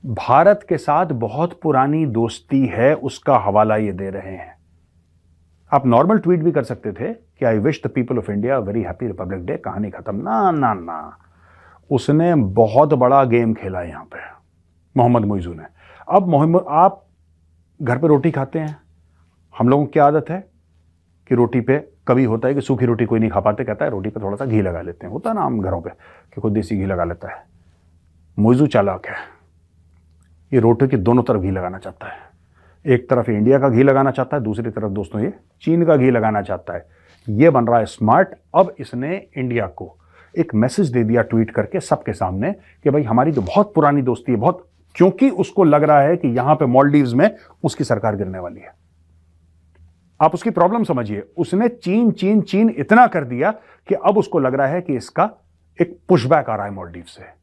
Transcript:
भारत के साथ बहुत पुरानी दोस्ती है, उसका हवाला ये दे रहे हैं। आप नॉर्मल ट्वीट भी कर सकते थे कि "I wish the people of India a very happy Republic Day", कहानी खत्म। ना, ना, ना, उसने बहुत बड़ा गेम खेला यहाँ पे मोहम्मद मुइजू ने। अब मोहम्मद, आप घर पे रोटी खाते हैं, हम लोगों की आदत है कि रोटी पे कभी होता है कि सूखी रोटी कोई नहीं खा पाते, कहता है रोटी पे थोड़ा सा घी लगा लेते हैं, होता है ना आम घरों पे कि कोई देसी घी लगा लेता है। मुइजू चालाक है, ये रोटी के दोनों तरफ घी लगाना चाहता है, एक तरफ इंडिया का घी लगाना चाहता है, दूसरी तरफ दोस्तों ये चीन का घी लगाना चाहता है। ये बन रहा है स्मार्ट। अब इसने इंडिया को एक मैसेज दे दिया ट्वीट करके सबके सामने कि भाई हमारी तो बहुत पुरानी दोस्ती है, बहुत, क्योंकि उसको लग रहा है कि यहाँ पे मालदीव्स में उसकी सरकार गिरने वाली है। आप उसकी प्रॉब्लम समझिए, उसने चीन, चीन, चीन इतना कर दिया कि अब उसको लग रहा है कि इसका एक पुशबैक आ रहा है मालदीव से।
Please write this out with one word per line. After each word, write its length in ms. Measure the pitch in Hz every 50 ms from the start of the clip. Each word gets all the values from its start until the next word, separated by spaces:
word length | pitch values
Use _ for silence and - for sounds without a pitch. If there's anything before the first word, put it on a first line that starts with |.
| -
भारत 600 | 143 113 - - - 123 143 170 196 208 208 - -
के 80 | 175
साथ 280 | 147 - - 147 156 185
बहुत 540 | 160 143 117 117 107 107 135 165 175 - _ -
पुरानी 420 | 160 139 127 135 139 147 160 160
दोस्ती 600 | 143 107 113 120 113 - - _ _ 139 135 135
है, 300 | 117 - 110 117 135 156
उसका 420 | - 123 131 - - _ - 135
हवाला 400 | 117 - 107 98 107 110 110 107
ये 140 | 107 107 101
दे 180 | 92 87 98 98
रहे 220 | 95 98 95 95
हैं। 240 | 95 90 - - - _ _ _ _ _ _ _ _ _ _ _ _ _ _ _ _ _ _ _ _ _ _ _ 156
आप 120 | 139 131
नॉर्मल 320 | 131 117 117 151 180 220
ट्वीट 220 | 214 - 170 180 170
भी 120 | 151 175
कर 120 | 151 151 123
सकते 280 | - 123 - - 104
थे 220 | 98 - 120 185 226
कि 320 | - _ _ _ _ 135
"I 140 | 117 113 107
wish 180 | 101 143 147 -
the 100 | - 117
people 260 | - 131 120 117 127
of 60 | 120 98
India 280 | - 104 101 104 123
a 100 | 139 131
very 220 | 107 95 101 117 98
happy 200 | 90 92 - 127
Republic 360 | 117 95 90 95 90 98 92
Day", 180 | 87 85 151 165 -
कहानी 260 | - 90 98 107 104
खत्म। 240 | - - - 113 101
ना, 360 | 101 143 196 220 226 202 185
ना, 220 | 170 151 135 117 107
ना, 440 | 92 82 85 82 78 76 76 - _ _ _ _ _ _ _ _ _ _ _ _ _ _ _
उसने 440 | 143 123 - - 143 156 165 175 170
बहुत 580 | 147 110 95 95 110 113 107 107 131 151 147 156
बड़ा 300 | 127 127 123 135 139 135
गेम 300 | 123 113 117 120 113 110
खेला 280 | - - 95 92 90
यहाँ 220 | 87 82 80 - -
पे 160 | _ - - - - - _ _ _ _ _ _ _ _ _ _ _ _
मोहम्मद 280 | 139 120 120 120 117 104
मुइजू 280 | 104 104 95 85 87 85
ने। 100 | 80 78 - _ _ _ - - - - -
अब 160 | 165 196 190
मोहम्मद, 380 | 180 160 139 151 160 165 185 180 -
आप 360 | 143 156 175 196 - - _ _ _ _ _ _ _ _ _ _ _ _ _ _ _ _
घर 160 | 151 139 131
पे 100 | 127 156
रोटी 240 | 160 151 139 135 170
खाते 280 | - 143 135 135 - 165
हैं, 220 | 156 151 151 - _ _ _ _ _ _ _ _ _ _ _ _ _ _ -
हम 120 | - 117 120
लोगों 160 | 131 143 147
की 140 | 135 - 156
आदत 260 | 143 143 147 156 156 -
है 200 | 165 190 190 _ _ _ _ _ _ _ _ _ _ _ _ _ _ _ _ _
कि 60 | 131
रोटी 260 | 117 120 117 123 127
पे 160 | 110 123 131 147 147 - _ _ _
कभी 160 | - 123 127 131
होता 240 | 117 110 110 117
है 60 | 131 143
कि 80 | 139
सूखी 240 | 131 - 139 117 127
रोटी 200 | 117 120 113 120
कोई 140 | 104 117 113
नहीं 100 | 113 107
खा 100 | - 104
पाते, 240 | 95 107 104 - 127
कहता 220 | 104 104 - 147
है 60 | 147
रोटी 180 | 120 98 95 107
पे 100 | 110 120
थोड़ा 160 | 107 98 101
सा 100 | 101 135
घी 160 | 131 110 110
लगा 200 | 98 90 87 82
लेते 240 | 85 87 85 _ 82
हैं, 80 | 87 107
होता 160 | 147 - 226
है 60 | 226
ना 60 | 208
आम 180 | 165 139 123 110
घरों 220 | 95 95 95 87
पे 80 | 85 90 - _ _ - - - _ _ _
कि 60 | -
कोई 100 | - 110
देसी 260 | 101 110 104 - 117
घी 80 | 101 95
लगा 180 | 95 95 87 87
लेता 320 | 87 87 - - - -
है। 80 | - - _ _ _ _ _ _ _ _ _ _ _ _ _ _ _ _ _ _ -
मुइजू 280 | 104 113 123 127 151
चालाक 380 | 143 - 117 101 98 92 90 -
है, 100 | - - - - - - _ _ _ _ _ _ _ _ _ _ _ _ _ _ _ _ _ _ _ _ _ _ _ -
ये 60 | 127
रोटी 280 | 110 117 117 113 139
के 100 | 131 139
दोनों 260 | 117 92 113 120 127 120
तरफ 180 | - 120 104
घी 100 | 90 98
लगाना 260 | 95 95 90 90 92
चाहता 340 | 95 - 95 92 _ - -
है, 80 | - - - - _ _ _ _ _ _ _ _ _ _ _
एक 220 | 143 127 120 123 -
तरफ 200 | 131 123 110 -
इंडिया 300 | 110 104 107 120 135 139
का 100 | 131 139
घी 140 | 117 113 135
लगाना 280 | 139 135 135 135 139
चाहता 260 | 120 - 127 - -
है, 60 | 147 113
दूसरी 260 | 110 107 110 117 117
तरफ 220 | 110 113 104 104
दोस्तों 300 | 98 107 98 - - 104
ये 120 | 110 170 208 - _ _ _ _
चीन 240 | - 156 165 170 170
का 100 | 160 156
घी 160 | 143 127 131
लगाना 300 | 123 117 107 110 107 104
चाहता 320 | 95 98 98 85 - - 87
है। 120 | 87 - _ _ _ _ _ _ _ _ 117
ये 200 | 107 104 143 170
बन 160 | 147 131 120
रहा 140 | 113 120 117
है 60 | 107
स्मार्ट। 420 | 98 - - 113 107 120 165 190 - - _ _ _ -
अब 200 | 165 - 170 - -
इसने 480 | 139 - - 123 131 151 180 196 - _ _
इंडिया 300 | 139 131 123 120 117 104
को 300 | 90 - - 95 90 - _ _ _ _ _ - _ _
एक 180 | 180 160 - -
मैसेज 320 | 107 113 131 - - 202
दे 160 | 143 120 123 117
दिया 180 | 107 117 120
ट्वीट 300 | 110 - - 113 113 110
करके 280 | - - 107 - - 185
सबके 340 | - - 151 - - - 104
सामने 380 | - - 92 95 95 113 170
कि 380 | 202 - _ _ _ _ _ 151
भाई 140 | 131 151 147
हमारी 280 | 110 113 120 135 160
तो 100 | 156 127
बहुत 300 | 101 87 - 190 208 208 -
पुरानी 260 | 165 151 143 143 143
दोस्ती 300 | 131 127 120 - - -
है, 60 | 123
बहुत, 320 | 107 110 160 180 - - _ _ _ _ _ _
क्योंकि 340 | - 175 196 190 - 269 277
उसको 340 | 202 175 185 - - 208 190
लग 200 | 156 147 147 151
रहा 180 | 151 151 143
है 160 | 139 147 175
कि 100 | 175 -
यहाँ 280 | 139 117 127 123 139 156
पे 100 | 147 151
मालदीव्स 480 | 127 120 131 139 143 143 147 139 123 117
में 220 | 127 165 220 - - - _ _ _ -
उसकी 200 | 143 - - 143
सरकार 320 | - 123 107 104 110 104
गिरने 240 | 98 101 92 92 92
वाली 200 | 90 87 85 -
है। 140 | - - _ _ _ _ _ _ _ _ _ _ _ _ _ _ _ _ _ _ _ _ _ _ - _ _ _ _ _ _ _
आप 120 | 156 160 165
उसकी 160 | 170 - 233
प्रॉब्लम 340 | - 180 170 185 214 233 214
समझिए, 400 | - 160 127 117 101 104 101 - _ _
उसने 300 | - 165 - - 190 233
चीन, 440 | 233 240 - - 175 185 226 240 220
चीन, 300 | - - 185 190 214 214
चीन 340 | - - - 196 220 226 -
इतना 300 | - 143 - 214 233 247
कर 160 | 226 - 175 143
दिया 280 | 120 123 120 143 196 214 - _ _ _ _ _
कि 80 | - 196
अब 220 | - - 196 202
उसको 220 | 208 - - - 170
लग 160 | 135 131 127
रहा 120 | 135 139
है 140 | 135 151 180
कि 140 | 180 - 143
इसका 340 | 120 110 - _ - 180 220 - _ _ _ _ _ _ _ _ -
एक 180 | 170 170 - - _ -
पुशबैक 400 | 185 151 107 127 160 151 135 -
आ 60 | 110
रहा 100 | 101 98
है 60 | 104
मालदीव 320 | 101 95 87 85 82 87 82
से। 160 | - - - - - - _